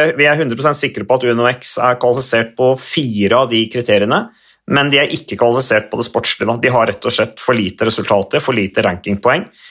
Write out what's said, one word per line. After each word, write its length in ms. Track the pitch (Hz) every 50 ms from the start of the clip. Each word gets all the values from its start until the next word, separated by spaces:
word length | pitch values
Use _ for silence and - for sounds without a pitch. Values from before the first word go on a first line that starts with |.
| 151 160 160
vi 80 | 104 147
er 100 | 147 147
hundre 220 | 151 160 131 117
prosent 200 | 120 135 151 143
sikre 280 | 143 151 120 - 107 101
på 100 | 104 127
at 80 | 127 123
Uno 200 | 120 117 117 120
X 320 | 123 127 127 - - -
er 180 | 127 120 127 123
kvalifisert 600 | 123 123 123 123 135 131 - - 117 113 113 -
på 180 | - 127 127 131
fire 560 | 131 - - - 165 147 120 107 101 101 98 113
av 160 | 127 131 117
de 140 | 117 113 113
kriteriene, 600 | 110 - 123 113 - 104 101 101 110 143 202 226 - _ _ _ _ _ _ _
men 220 | - 139 143 139 143
de 80 | 135 139
er 140 | 147 - 160
ikke 240 | 151 - - 104
kvalifisert 540 | 101 120 120 120 131 131 - 113 107 - -
på 60 | -
det 120 | 104 117 -
sportslige, 380 | - 110 - - - - 98 107
da. 80 | 117
De 120 | 120 117 131 123
har 140 | 123 113
rett 180 | 113 101 - -
og 60 | - -
slett 240 | - 110 - - -
for 140 | - - 127
lite 300 | 113 101 90 - - 113
resultater, 560 | 113 - - 98 - 107 98 98 - - 147
for 120 | - - 127
lite 280 | 110 98 95 - 110 107
rankingpoeng. 600 | 98 90 90 - 104 98 101 - 120 135 175 233 - _ - - -